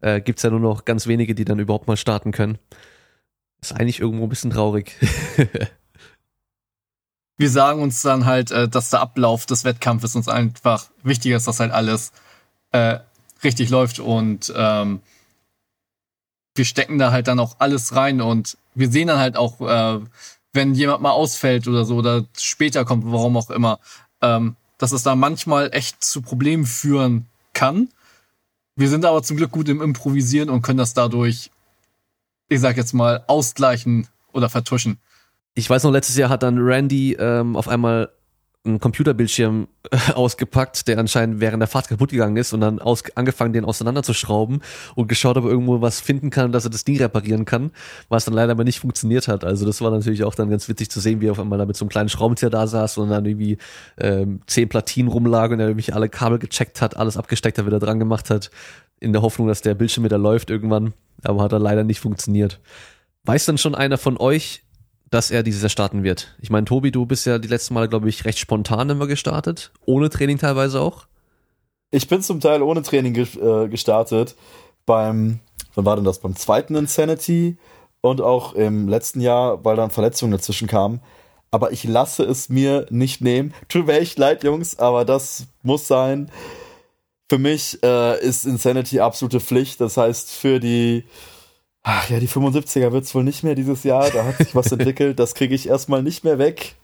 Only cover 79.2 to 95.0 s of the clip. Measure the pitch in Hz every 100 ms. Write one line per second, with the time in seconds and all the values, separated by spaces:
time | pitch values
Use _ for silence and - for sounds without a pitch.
79.2 | 120 120 123 92 110 110 110 - 110 120
80.2 | 120 98 - 101 110 107 101 120 - -
81.2 | _ _ _ 110 123 117 117 113 139 -
82.2 | - 131 - 127 139 139 - 120 131 -
83.2 | 123 123 147 - - 175 156 151 170 -
84.2 | 139 160 143 151 170 - 120 123 120 135
85.2 | 135 - 127 _ 127 147 - 131 131 139
86.2 | 147 - - - - - _ _ _ _
87.2 | - 135 139 151 - - 123 123 120 -
88.2 | 131 123 139 120 123 127 123 127 113 -
89.2 | 123 127 - 123 135 - 117 - 113 120
90.2 | - - 135 131 117 120 117 117 - -
91.2 | - - _ _ _ _ - 101 - 117
92.2 | 123 139 139 143 143 135 123 131 131 131
93.2 | 131 143 160 135 131 135 139 131 143 127
94.2 | 120 131 165 127 123 123 127 131